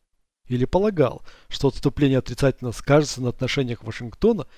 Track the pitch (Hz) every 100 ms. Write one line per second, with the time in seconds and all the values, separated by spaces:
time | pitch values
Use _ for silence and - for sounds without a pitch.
0 | _ _ _ _ - 127 127 180 214 180
1 | 110 - - - - - 139 - 147 -
2 | 143 131 127 123 139 - 123 - - 143
3 | 147 - 127 113 127 - 123 120 110 -
4 | 120 - 208 214 -